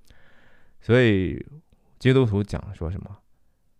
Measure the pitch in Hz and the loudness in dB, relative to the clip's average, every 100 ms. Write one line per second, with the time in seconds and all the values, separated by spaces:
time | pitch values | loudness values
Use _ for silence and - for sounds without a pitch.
0 | - - - - - - - - - 120 | -20 -20 -20 -20 -20 -20 -20 -16 0 4
1 | 120 98 87 - - 147 _ _ _ _ | 4 2 -2 -6 -12 -20 _ _ _ _
2 | 127 131 123 98 104 - - 95 82 98 | 2 4 2 -2 -4 -8 -10 -10 -10 -10
3 | - 101 _ _ _ _ _ _ | -12 -20 _ _ _ _ _ _